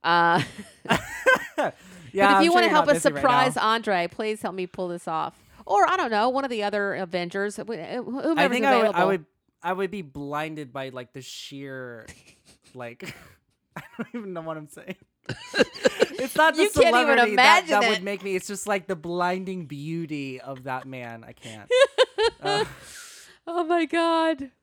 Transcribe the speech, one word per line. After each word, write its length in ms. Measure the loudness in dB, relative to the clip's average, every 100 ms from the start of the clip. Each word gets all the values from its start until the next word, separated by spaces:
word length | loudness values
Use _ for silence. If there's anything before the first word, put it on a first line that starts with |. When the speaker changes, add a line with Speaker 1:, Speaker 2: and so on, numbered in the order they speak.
Speaker 1:
Uh, 380 | 2 2 4 2 -2 -12 -20 _
<laughs> 140 | -2 -2 -2 -2 2 2 0 -4
Speaker 2:
<laughs> 160 | -4 -6 -20 -20 -8
Yeah, 140 | 2 6
Speaker 1:
but 60 |
if 40 | 6
Speaker 2:
I'm 40 |
Speaker 1:
you 60 | 6
Speaker 2:
sure 40 | 4
Speaker 1:
wanna 100 | 4
Speaker 2:
you're 40 |
Speaker 1:
help 120 | 4 4
Speaker 2:
not 100 | 4
Speaker 1:
us 60 |
Speaker 2:
busy 120 | 2
right 60 | 2
Speaker 1:
surprise 340 | 4 4 2 2
Speaker 2:
now. 60 | 0
Speaker 1:
Andre, 400 | 0 0 0 0
please 320 | -4 -6 -4
help 120 | -6
me 120 | -6 -8
pull 220 | -6 -8
this 200 | -6 -6
off. 340 | -6 -6 _ _ -20
Or, 240 | -2 2 4
I 80 | 2
don't 140 | 0
know, 180 | 0 0
one 160 | 0
of 60 | -4
the 140 | -4
other 300 | -2 -2 -4 -4
Avengers, 600 | -4 -4 -4 -4 -6 -6
wh-, 40 |
wh-, 40 | -10
whomever's 680 | -10 -8 -10 -8 -4 -2 2
Speaker 2:
I 120 | 2
think 180 | 2 2
I 100 | 4
would, 40 | 2
Speaker 1:
available. 120 | 2
Speaker 2:
I 40 |
would, 200 | 0 0 -6 _ _ _
I 100 | -6
would 180 | -4 -4
be 120 | -6
blinded 720 | -12 -12 -8 -6 -6 -10 -12
by, 140 | -10 -10
like, 220 | -12 -14
the 80 | -16
sheer, 840 | -16 -16 -16 -14 -12 -12 -12 -16 -18 -20 _ _
<laughs> 340 | _ _ _
like, 400 | -16 -14 -14 -18 -18 -20 _ _
<laughs> 280 | _ _ -20
I 60 | -16 -14
don't 100 | -12
even 180 | -10 -10
know 80 | -10
what 160 | -8 -10
I'm 100 | -12
saying. 280 | -18 -16 -16 _ _ -12
Speaker 1:
<laughs> 380 | -12 -6 0 0 2 0 2 -2 0
Speaker 2:
It's 140 | -4 4
not 180 | 4
the 100 | 4
Speaker 1:
You 40 | 2
can't 180 | 6 6
even 40 |
Speaker 2:
celebrity 440 | 6 6 4 4 6
that, 240 | 8 6
Speaker 1:
imagine 160 | 4 2
Speaker 2:
that 20 |
Speaker 1:
it. 40 | 2
Speaker 2:
would 140 | 0
make 200 | -4 -6
me. 140 | -4 -6
It's 100 | -6
just, 200 | -10 -4
like, 200 | -4 -4
the 100 | -8
blinding 680 | -6 -2 -2 -2 -6 -10 -10
beauty 720 | -12 -8 -6 -6 -8 -8 -10
of 260 | -12 -12
that 220 | -8 -8 -8
man. 380 | -12 -12 -14 -18
I 60 |
can't. 380 | -20 -18 -18 0 4 4 4 0
Speaker 1:
<laughs> 340 | 2 -2 -2
Speaker 2:
Uh, 220 | -2 -2 -2 -8 -20 -20 -20 -20 -20 _ -8
Speaker 1:
Oh, 180 | -6
my 220 | 0 0 0
God. 640 | 0 2 2 0 -2 -8 _